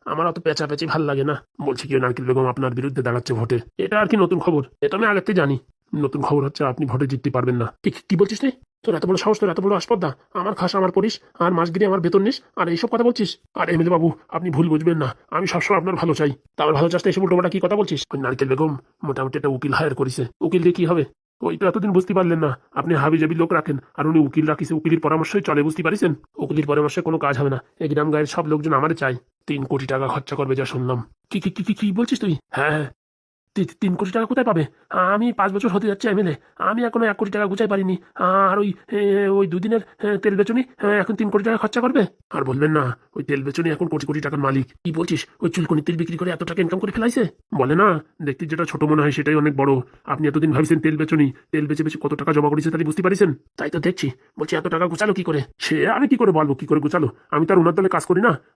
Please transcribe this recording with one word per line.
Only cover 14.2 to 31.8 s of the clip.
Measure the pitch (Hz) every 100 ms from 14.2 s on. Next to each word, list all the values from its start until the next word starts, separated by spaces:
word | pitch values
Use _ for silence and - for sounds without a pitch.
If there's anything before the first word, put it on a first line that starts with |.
| _
আপনি | 165 175
ভুল | 143 165
বুঝবেন | 156 160 165
না, | 135 - -
আমি | 156 185
সবসময় | 175 - 196
আপনার | 175
ভালো | 180 170
চাই। | 151 151 131 _ -
তা |
আমার | 151
ভালো | 151 170
চাস | 175
তো | 185
এসব | 185
উল্টোপাল্টা | 190 180 180
কি | 190
কথা | 175 208
বলছিস? | 196 143 -
ওই | 143
নারকেল | 131 127 135
বেগম | 131 156 139 - _
মোটামুটি | 156 131 131 143
একটা | 143
উকিল | 131 143
হায়ার | 131 156
করেছে। | 131 131 127 123 -
উকিল | 180 180
দিয়ে | 170
কি | 175 165
হবে? | 175 139 _ _ _
ওই | - 165
তো | 190
এতদিন | 220 202
বুঝতে | 185 185
পারলেন | 190 180 165
না, | 156 123 _
আপনি | - 156
হাবিজাবি | 160 143 160 156
লোক | 165 170
রাখেন | 170 156 139 - -
আর | 151
উনি | 160
উকিল | 143 156 156
রাখিছে, | 151 139
উকিলের | 160 156 160
পরামর্শই | 156 156 - 208
চলে, | 180 147
বুঝতে | 147 151
পারিছেন? | 165 202 180 143 - -
উকিলের | 147 151 147
পরামর্শে | 147 147 143
কোনো | 160 160
কাজ | 147 135
হবে | 143
না। | 131 - -
এই | 160
গ্রাম | 143 151
গায়ের | 151 151
সব | - 156
লোকজন | 151 156
আমারে | 143 147
চায়। | 165 139 123 - _ -
তিন | 147
কোটি | 135 139 131
টাকা | 135 135
খরচা | 127 - 147
করবে | 135
যা | 131
শুনলাম। | 131 127 127 127 113 _ -
কি, | 202
কি, | 190
কি, | -
কি, | 185
কি | 208